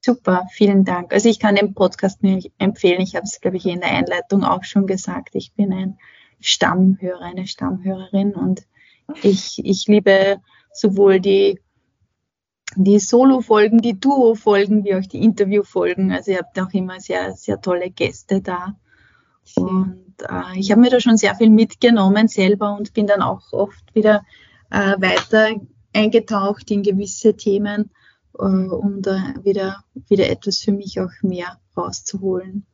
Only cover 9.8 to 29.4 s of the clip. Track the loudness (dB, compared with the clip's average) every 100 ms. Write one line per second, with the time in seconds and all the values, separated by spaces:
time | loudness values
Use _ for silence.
9.8 | 2 2 4 4 4 -2 _ _ _ -4
10.8 | -2 4 4 4 2 2 2 -2 _ _
11.8 | _ _ _ _ _ _ _ _ -12 0
12.8 | 4 4 4 4 6 4 2 4 6 4
13.8 | 2 -2 0 4 2 2 2 2 2 0
14.8 | 0 -2 -4 0 0 2 0 0 -2 -2
15.8 | -2 0 -2 -2 -2 -4 -4 -8 -4 -4
16.8 | -4 -10 -8 -6 -6 -10 -6 -6 -2 -4
17.8 | -4 -4 -6 -6 _ -4 -4 -8 -10 -16
18.8 | _ _ _ _ _ _ _ -4 -2 -2
19.8 | -2 -6 _ _ -12 -10 -10 -8 2 6
20.8 | 6 4 4 4 2 2 6 6 4 2
21.8 | 2 4 4 4 2 2 2 2 -2 -6
22.8 | -6 -4 0 0 0 -6 _ -4 -4 -6
23.8 | _ 0 2 2 -2 _ _ _ _ -2
24.8 | 0 0 0 0 0 0 0 -2 -12 _
25.8 | _ 0 2 2 0 -4 -4 -6 -4 -2
26.8 | 0 -2 -4 0 0 0 -2 -2 -2 -6
27.8 | -8 _ _ _ _ -6 -2 0 -2 -4
28.8 | -4 -4 -4 -4 -6 -6